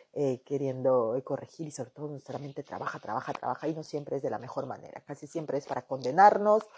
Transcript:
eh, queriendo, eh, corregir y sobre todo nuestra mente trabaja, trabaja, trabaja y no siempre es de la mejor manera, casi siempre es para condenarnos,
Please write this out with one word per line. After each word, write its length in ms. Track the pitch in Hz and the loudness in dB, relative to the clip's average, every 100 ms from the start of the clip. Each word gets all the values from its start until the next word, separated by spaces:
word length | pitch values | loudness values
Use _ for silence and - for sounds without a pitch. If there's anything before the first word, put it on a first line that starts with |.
| _ | _
eh, 280 | - 139 123 - | -2 0 -2 -4
queriendo, 680 | 143 139 131 131 127 113 127 | -2 -2 0 2 4 2 0
eh, 80 | |
corregir 440 | - 139 - - 156 | -4 -8 -8 -10 -10
y 40 | |
sobre 200 | 139 120 | -8 -10
todo 160 | - 147 | -8 -10
nuestra 320 | 143 - 127 | -10 -10 -10
mente 240 | 143 139 | -10 -12
trabaja, 360 | - - 127 147 | -10 -8 -8 -8
trabaja, 340 | - 117 - | -6 -6 -4
trabaja 340 | - 123 123 147 | -6 -4 -4 -4
y 60 | |
no 100 | 160 | -6
siempre 340 | 151 147 143 135 | -6 -8 -4 -4
es 60 | |
de 60 | 135 | -2
la 100 | 113 | -4
mejor 260 | 127 - 131 | -6 -8 -6
manera, 360 | - - - | -10 -12 -16
casi 260 | - 147 147 | -14 -14 -8
siempre 300 | 170 147 139 | -8 -4 -4
es 80 | - | -2
para 180 | 135 | -6
condenarnos, 800 | - 135 123 160 208 208 208 214 - | -4 -4 0 8 10 10 6 4 2